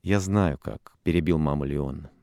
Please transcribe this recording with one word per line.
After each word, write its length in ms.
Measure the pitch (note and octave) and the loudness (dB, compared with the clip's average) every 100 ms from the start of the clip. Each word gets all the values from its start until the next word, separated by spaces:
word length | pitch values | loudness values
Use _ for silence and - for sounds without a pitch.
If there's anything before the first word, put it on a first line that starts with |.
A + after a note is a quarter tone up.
«Я 180 | F2 G2+ | 2 0
знаю 380 | F#2 G#2 F#2 C#2+ | 2 2 2 0
как», 360 | - - - _ | -8 -12 -16 _
перебил 340 | F2 E2+ D#2+ E2 | 0 2 2 2
маму 280 | D2 D2 C#2 | 2 -2 -2
Леон. 420 | C#2+ C#2 C#2+ D2+ _ | -4 -4 -8 -14 _